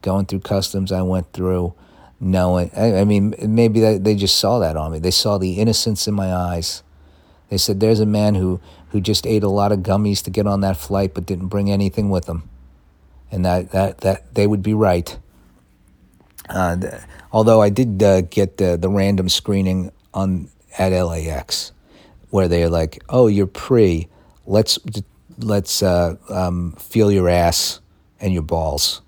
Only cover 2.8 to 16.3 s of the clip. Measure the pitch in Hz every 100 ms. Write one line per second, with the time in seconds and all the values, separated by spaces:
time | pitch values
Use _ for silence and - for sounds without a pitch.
2.8 | 113 95 101 104 101 - 107 110 117 110
3.8 | 110 104 101 104 98 - 101 120 85 78
4.8 | 78 80 87 - 110 101 92 90 110 107
5.8 | - 104 - 101 95 90 90 87 82 -
6.8 | _ _ - _ _ _ _ 98 - 98
7.8 | 110 110 107 104 104 101 92 90 - -
8.8 | - 104 92 104 101 107 101 98 101 101
9.8 | 92 98 104 98 - 92 104 98 98 95
10.8 | - 98 95 - 87 90 92 101 101 98
11.8 | 98 104 101 95 85 80 - - - _
12.8 | _ _ _ - - 98 90 90 92 95
13.8 | 95 - 98 98 - - 104 104 98 107
14.8 | 104 87 85 - - _ _ _ _ _
15.8 | _ _ _ _ _